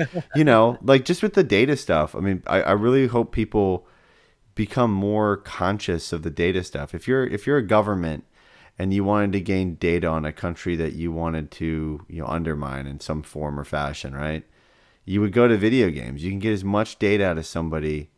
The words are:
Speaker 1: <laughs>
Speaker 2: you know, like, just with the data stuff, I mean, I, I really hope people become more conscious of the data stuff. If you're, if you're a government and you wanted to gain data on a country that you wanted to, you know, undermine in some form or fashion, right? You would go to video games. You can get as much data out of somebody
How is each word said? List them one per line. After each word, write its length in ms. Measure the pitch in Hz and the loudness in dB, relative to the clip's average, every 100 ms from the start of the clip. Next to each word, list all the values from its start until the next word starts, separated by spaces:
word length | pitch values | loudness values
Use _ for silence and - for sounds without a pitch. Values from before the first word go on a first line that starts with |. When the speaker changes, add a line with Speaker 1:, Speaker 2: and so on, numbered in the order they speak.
| 151 175 | -4 -6
Speaker 1:
<laughs> 180 | - | -4
Speaker 2:
you 100 | 147 | 2
know, 340 | 151 113 117 123 | 6 6 6 2
like, 240 | - 135 | 4 4
just 180 | 135 180 | 4 0
with 120 | 214 | 2
the 100 | 202 | 2
data 320 | 143 101 135 139 | 4 4 4 0
stuff, 380 | - 82 76 | 0 0 0
I 60 | - | -2
mean, 220 | 98 92 - | -2 -2 0
I, 160 | 95 | 0
I 100 | - | 2
really 360 | 101 113 135 127 | 2 4 4 4
hope 240 | 117 113 | 2 0
people 540 | 120 107 107 98 90 - _ _ _ _ _ _ | -2 0 2 2 0 -6 _ _ _ _ _ _
become 360 | - 104 131 120 | -6 -4 0 0
more 460 | 98 101 107 107 98 | 2 0 2 2 0
conscious 760 | - - 92 101 - 82 - | -4 -2 -2 -2 -2 -4 -4
of 80 | 85 | -6
the 80 | 82 | -6
data 340 | 76 87 92 | -2 0 0
stuff. 300 | 85 71 71 | -4 -8 -10
If 120 | 82 - | -8 -2
you're, 200 | 131 127 | 0 0
if 200 | 101 131 | -4 0
you're 120 | 143 | 0
a 80 | 98 | 4
government 580 | 107 104 95 82 76 - _ _ _ - - | 2 4 0 -2 -4 -10 _ _ _ -20 -6
and 160 | 95 | -2
you 100 | 98 | 0
wanted 280 | 98 104 101 | 2 2 2
to 80 | 98 | 0
gain 340 | 87 95 92 | 0 0 -2
data 320 | 78 87 85 82 | 0 0 2 0
on 180 | 80 | 0
a 80 | 76 | -4
country 440 | - 90 82 90 82 | -6 -6 -6 -4 -2
that 180 | 78 | -4
you 180 | 78 85 | -4 -6
wanted 380 | 82 82 80 76 | -4 -4 -4 -8
to, 540 | - 82 80 78 76 - | -6 -4 -4 -4 -8 -12
you 120 | 82 | -10
know, 40 | 64 | -6
undermine 600 | 82 82 73 69 67 69 | -4 -4 -4 -6 -10 -10
in 140 | 71 | -10
some 220 | - 78 | -8 -8
form 360 | 69 73 76 71 | -8 -8 -6 -6
or 40 | |
fashion, 500 | 71 73 71 71 67 | -6 -4 -4 -6 -10
right? 300 | 69 76 78 - _ _ _ _ _ | -8 -6 -6 -10 _ _ _ _ _
You 160 | - 98 | -4 0
would 120 | 104 | 2
go 140 | 120 120 | 4 6
to 100 | 107 | 6
video 320 | 107 127 98 | 4 4 2
games. 340 | 71 58 71 | 0 -8 -8
You 60 | 87 | -6
can 80 | 98 | -4
get 140 | 107 | -2
as 120 | 104 | -2
much 340 | 98 101 110 - | 0 -2 -2 -2
data 280 | 101 104 95 | 0 2 0
out 120 | 80 | -2
of 80 | 80 | -6
somebody 640 | 85 82 78 76 76 76 | -6 -4 -4 -4 -6 -8